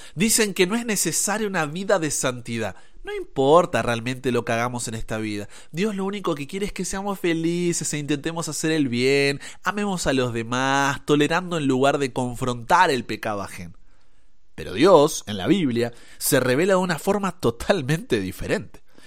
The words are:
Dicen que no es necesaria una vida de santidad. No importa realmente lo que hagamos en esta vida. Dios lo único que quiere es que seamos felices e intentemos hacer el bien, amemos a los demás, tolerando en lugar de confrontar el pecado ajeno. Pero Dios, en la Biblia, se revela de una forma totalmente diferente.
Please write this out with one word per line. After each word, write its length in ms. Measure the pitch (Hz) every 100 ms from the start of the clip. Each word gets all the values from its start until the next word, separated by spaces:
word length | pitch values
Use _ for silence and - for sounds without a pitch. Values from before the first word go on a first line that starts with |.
| - 151
Dicen 380 | 220 233 214
que 120 | 175 180
no 80 | 233
es 100 | 233
necesaria 640 | 202 175 151 - 208 214
una 180 | 190 147
vida 340 | 170 196 196
de 120 | 156
santidad. 640 | - 143 123 113 117 104 - - -
No 100 | 392 415
importa 640 | 359 - 135 165 175 117
realmente 500 | 113 117 117 127 127
lo 140 | 120 117
que 60 |
hagamos 360 | 113 120 123 120
en 60 |
esta 240 | 113 - 113
vida. 320 | 110 104 101 - -
Dios 240 | 156 214 196
lo 100 | 190
único 300 | 202 185 151
que 120 | 139
quiere 180 | 190 196
es 60 |
que 120 | - 180
seamos 340 | 196 202 196
felices 720 | 175 165 165 170 175 165 156
e 40 | 151
intentemos 520 | 143 147 160 165 160
hacer 220 | 147 160
el 160 | 160 135
bien, 520 | 120 127 139 139 139 - -
amemos 420 | 180 202 208 175 156
a 80 |
los 200 | 131 123
demás, 720 | 117 113 123 135 139 139 131 -
tolerando 520 | 147 147 165 180 170
en 80 | 139
lugar 320 | 127 139 143
de 160 | 139
confrontar 800 | 131 123 120 127 123 113 175 180
el 140 | 131 -
pecado 360 | 107 110 104
ajeno. 320 | 92 - 85 - - - - - - - -
Pero 200 | - 85
Dios, 500 | 90 175 170 147 - -
en 120 | 208
la 100 | 95
Biblia, 460 | 196 143 117 117 - - -
se 220 | - 135
revela 340 | 123 127 190
de 60 | 185
una 200 | 185 151
forma 400 | - 202 196 -
totalmente 800 | 120 - - 202 127 160 247 113
diferente. 640 | 92 - - 180 110 - - -